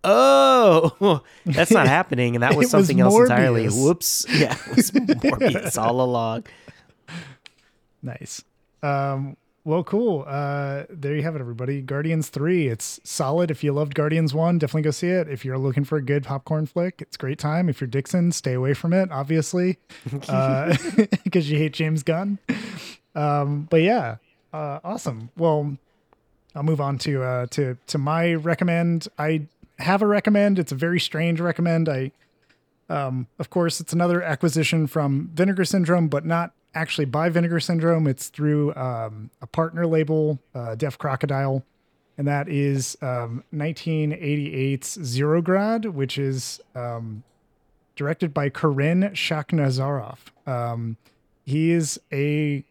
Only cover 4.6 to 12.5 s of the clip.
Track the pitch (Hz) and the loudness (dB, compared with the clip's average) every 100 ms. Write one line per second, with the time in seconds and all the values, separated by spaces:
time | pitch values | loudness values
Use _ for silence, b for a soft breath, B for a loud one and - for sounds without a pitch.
4.6 | - - - 233 240 302 269 226 262 123 | 0 2 2 2 2 2 2 2 0 0
5.6 | - - 113 123 127 120 113 113 - b | -4 0 0 2 2 0 -2 -4 -8 b
6.6 | b b b _ - 165 135 131 - _ | b b b _ -18 -16 -16 -20 -20 _
7.6 | _ _ _ _ 131 - - - _ _ | _ _ _ _ -14 -14 -14 -16 _ _
8.6 | _ _ 147 139 139 135 139 - _ _ | _ _ -2 -2 -2 -4 -6 -12 _ _
9.6 | 156 165 - 202 240 160 143 139 143 143 | -2 -2 0 0 0 -2 -4 -4 -4 -4
10.6 | 139 139 135 165 143 151 156 151 120 117 | -4 -6 -10 -8 -4 -2 -2 -6 -8 -6
11.6 | 127 139 135 139 160 160 151 143 156 | -6 -6 -4 -4 -2 -2 -2 -2 0